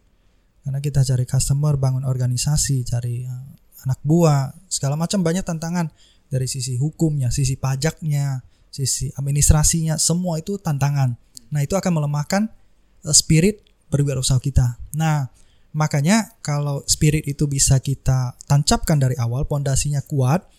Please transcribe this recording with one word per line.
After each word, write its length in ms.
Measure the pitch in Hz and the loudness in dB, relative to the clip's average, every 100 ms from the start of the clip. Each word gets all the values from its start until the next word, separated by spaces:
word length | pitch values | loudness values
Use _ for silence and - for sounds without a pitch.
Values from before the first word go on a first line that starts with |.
| _ _ _ _ _ _ 139 | _ _ _ _ _ _ -8
Karena 160 | 135 | -6
kita 160 | 147 135 | -2 0
cari 240 | 131 127 | 2 0
customer, 560 | 127 131 - 139 151 143 | 0 0 0 0 0 0
bangun 240 | 135 131 | 0 -2
organisasi, 800 | 135 127 123 123 147 151 - 135 | -2 -2 -2 -2 0 0 0 -2
cari, 400 | 123 120 120 120 | -2 -4 -4 -6
eh, 240 | 127 127 135 - _ - 131 | -8 -10 -14 -20 _ -8 -6
anak 160 | 127 | -4
buah, 480 | 143 170 165 143 131 - - | 2 4 4 4 -2 -10 -10
segala 320 | - 139 147 | -4 -4 -2
macam 240 | 170 202 | -2 0
banyak 240 | 165 180 180 | 0 -2 -4
tantangan. 400 | 160 165 180 160 - _ _ _ | -6 -4 -2 -4 -8 _ _ _
Dari 160 | 131 | -4
sisi 320 | 131 135 123 123 | -4 -6 -4 -2
hukumnya, 560 | 151 - 160 147 123 | -2 0 0 2 0
sisi 240 | 143 131 135 | 0 0 0
pajaknya, 880 | 131 135 160 - 156 143 139 131 - _ _ | -2 -2 -2 -4 -2 -2 -2 -4 -10 _ _
sisi 400 | - 131 - 135 - | -6 -4 -4 -6 -6
administrasinya, 800 | 139 147 139 156 156 165 160 156 | -2 4 6 6 4 2 0 0
semua 480 | - 170 180 160 | 0 0 -2 -4
itu 160 | 180 202 | -6 -6
tantangan. 560 | 170 139 143 143 131 120 _ - - 147 | -4 0 0 2 0 0 _ -20 -6 -4
Nah, 80 | |
itu 80 | 139 190 | -2 0
akan 240 | 180 165 | 0 0
melemahkan, 480 | 147 147 147 190 214 - _ _ _ _ 156 | 0 -2 0 -2 -2 -6 _ _ _ _ 0
eh, 80 | 147 | 2
spirit 480 | - 160 190 208 _ _ _ | 4 4 4 0 _ _ _
berwirausaha 560 | 139 139 135 127 127 | 0 0 0 0 0
kita. 320 | 139 131 123 120 - 151 | 2 2 2 -2 -8 -2
Nah, 320 | 160 151 131 - _ _ _ | 0 0 -2 -10 _ _ _
makanya 640 | 151 156 147 151 226 196 _ | -4 -2 0 2 2 2 _
kalau 400 | - 147 143 139 | -6 -4 -2 -4
spirit 400 | - - 151 151 143 | -4 2 2 2 -2
itu 160 | 143 147 | -2 -2
bisa 320 | 139 - 135 | 0 2 2
kita 560 | - 131 - 131 123 - | 0 -2 0 0 -2 -6
tancapkan 560 | - 143 - 233 - 147 | 0 2 2 0 2 2
dari 160 | 131 123 | 0 0
awal, 320 | 117 127 151 | -2 -2 -2
pondasinya 560 | 143 139 135 147 143 | -2 -2 0 0 -4
kuat, 400 | - 143 127 170 - | -2 0 2 0 -4